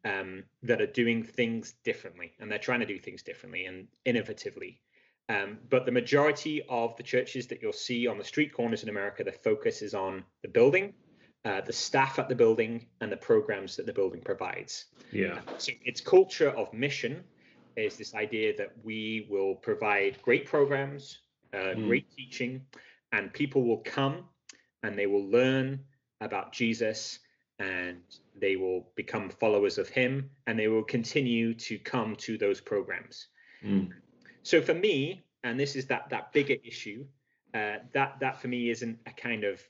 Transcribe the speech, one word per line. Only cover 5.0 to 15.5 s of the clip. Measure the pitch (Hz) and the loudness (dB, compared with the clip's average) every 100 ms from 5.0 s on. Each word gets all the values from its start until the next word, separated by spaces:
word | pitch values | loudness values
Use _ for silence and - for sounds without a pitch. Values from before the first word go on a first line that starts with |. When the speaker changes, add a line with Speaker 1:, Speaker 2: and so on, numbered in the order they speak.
| _ _ - | _ _ -4
Speaker 1:
Um, | 107 101 110 - | -2 -2 -8 2
but | 127 127 | 2 4
the | |
majority | 123 117 143 147 143 160 151 - | 0 4 6 6 2 -2 -4 -2
of | 127 117 - | -2 -2 -4
the | |
churches | - 127 123 131 120 | 0 0 0 -6 -8
that | - | -6
you'll | 110 | -6
see | - - 123 120 | -6 -4 0 0
on | 104 | -2
the | |
street | 101 - 151 | -4 0 0
corners | - 117 110 | 0 -2 -2
in | 110 | -4
America, | 104 101 - | -4 -4 -4
the | 98 | -6
focus | - 110 104 113 - | -2 0 2 2 -2
is | 104 | -6
on | 101 95 95 90 _ | -4 -4 -6 -12 _
the | - | 0
building, | 117 123 185 202 - _ _ _ _ 110 | 6 8 6 0 -10 _ _ _ _ -4
uh, | 95 | -4
the | - | -4
staff | - - 135 131 - | -6 0 2 2 0
at | 131 | -2
the | |
building, | 123 117 113 110 117 - _ | 4 6 6 0 -2 -10 _
and | 107 | -8
the | 101 | -8
programs | - 113 104 101 95 - | 4 4 4 -4 -6 -8
that | - | -6
the | |
building | - 95 90 | 0 -2 -2
provides. | - 98 92 - - - - _ - | -6 -4 -4 -8 -10 -12 -14 _ -8
Speaker 2:
Yeah. | 104 90 87 - | -2 -2 -2 -10